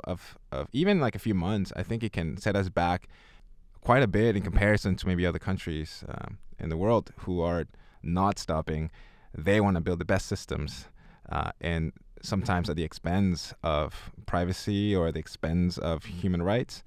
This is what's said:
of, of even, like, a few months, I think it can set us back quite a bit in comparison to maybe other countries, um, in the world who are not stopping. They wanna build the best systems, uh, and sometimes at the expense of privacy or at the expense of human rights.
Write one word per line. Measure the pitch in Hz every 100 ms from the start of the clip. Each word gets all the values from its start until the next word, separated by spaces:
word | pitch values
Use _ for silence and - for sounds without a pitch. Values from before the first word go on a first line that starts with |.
| -
of, | 92 - - -
of | 67 71
even, | 127 185 196
like, | 123 98
a |
few | 113 95
months, | 85 107 95 -
I |
think | 95 113
it | 110
can | - 82 92
set | 107 101
us | 95
back | - 85 90 - - - - - - - -
quite | - 123
a | 117
bit | 101 117 101
in |
comparison | 92 87 101 104 101 90
to | -
maybe | 90 87
other | 82
countries, | - 92 - 78 78 - -
um, | - - - - -
in | 80
the | 80
world | 104 113 - -
who | - 87
are | 85 85 123 - - -
not | 76 87 98 98
stopping. | - 80 78 78 78 - - - - -
They | 80 104
wanna | 101 90
build | 80 85
the | 87
best | 95 -
systems, | 101 - - 76 - - - - - -
uh, | 76 78 -
and | 85 82 80 - - -
sometimes | - 98 92 90 85
at | 80
the |
expense | 78 - 82 92 98 82 - -
of | 82 73 76 - - - -
privacy | 90 90 90 - 101 104 95
or | 82
at | 78
the |
expense | - - 80 85 87 -
of | 85 80 -
human | 87 95 -
rights. | - 220 - -